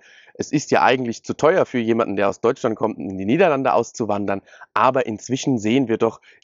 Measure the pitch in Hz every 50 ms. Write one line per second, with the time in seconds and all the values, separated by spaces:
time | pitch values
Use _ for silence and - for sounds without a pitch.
0 | _ - - - _ _ - - - - - 151 - - - - - 110 127 131
1 | 127 117 110 - - - 110 - - 151 185 180 127 - - 123 113 110 117 113
2 | 113 - 101 101 101 98 95 - - 113 135 - - 120 110 - 113 107 - -
3 | - 101 98 92 95 101 123 165 196 170 147 135 135 127 71 107 117 - - -
4 | 120 104 104 101 101 98 98 98 _ _ - - - _ - 104 110 131 131 135
5 | - - 110 101 - - 123 131 - 151 131 113 98 107 117 135 135 110 113 104
6 | 113 113 - - _ - - _